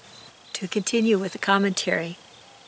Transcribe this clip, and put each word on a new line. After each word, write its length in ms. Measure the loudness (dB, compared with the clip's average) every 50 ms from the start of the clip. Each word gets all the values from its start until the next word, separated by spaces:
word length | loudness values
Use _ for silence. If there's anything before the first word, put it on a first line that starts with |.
| -20 -20 -20 -20 -20 -20 -20 -20 -16 -12 -10
To 120 | -8 -8
continue 520 | -6 -4 -2 0 2 2 2 4 2 2 2
with 140 | 0 -2
the 60 | -6 -4
commentary, 800 | 0 0 2 2 2 2 2 2 0 2 0 -2 -4 -6 -10 -12 -18 -20 -20 -20 -20 -20 -20 -20 -20